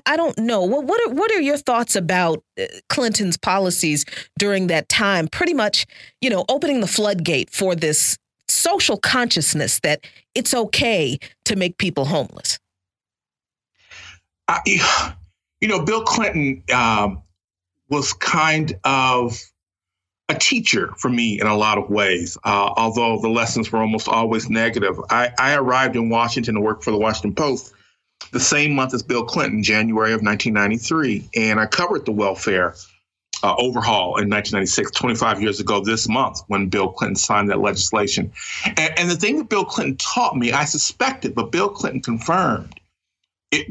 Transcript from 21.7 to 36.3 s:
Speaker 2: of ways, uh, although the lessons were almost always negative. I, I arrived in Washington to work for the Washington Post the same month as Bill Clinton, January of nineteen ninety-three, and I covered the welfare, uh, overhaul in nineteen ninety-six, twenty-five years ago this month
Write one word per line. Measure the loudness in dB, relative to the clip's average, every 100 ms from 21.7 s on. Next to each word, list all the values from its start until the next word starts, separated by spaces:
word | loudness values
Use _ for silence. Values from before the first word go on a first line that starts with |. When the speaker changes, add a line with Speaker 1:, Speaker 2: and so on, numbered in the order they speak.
| 2
Speaker 2:
of | 0
ways, | 0 2 0 -2 -4
uh, | 0 2 2 2
although | 0 2 0 0
the | 0
lessons | 0 0 -2 -2
were | 0
almost | 0 0 0
always | 0 2 0 0
negative. | 0 0 0 0 -2 0
I, | 0 2 0
I | 2 2
arrived | 2 2 2 0
in | 0
Washington | 2 0 0 -2 0
to |
work | 0 0
for | 0
the | 0
Washington | 0 0 -2 0
Post | 0 -2 -6 -20 _ _ _ _ -8
the | -2
same | 0 2 2
month | 2 0
as | -2
Bill | -2 -2
Clinton, | -2 -2 0 0
January | 2 2 2 2 2
of | 2
nineteen | 0 0 0
ninety-three, | 2 2 0 0 0 0 -2 -4 -2
and | 2 2
I | 0
covered | 0 0 -2 -2
the |
welfare, | 0 0 0 0 2 0 -2 -16 _ _ _ _ -2
uh, | 0 2
overhaul | 0 0 2 2 2 0
in | 0
nineteen | 0 0 -2
ninety-six, | 0 0 -2
twenty-five | -2 0 0 0 2
years | 0 0
ago | 0 0
this | 0 0 0
month | 0 0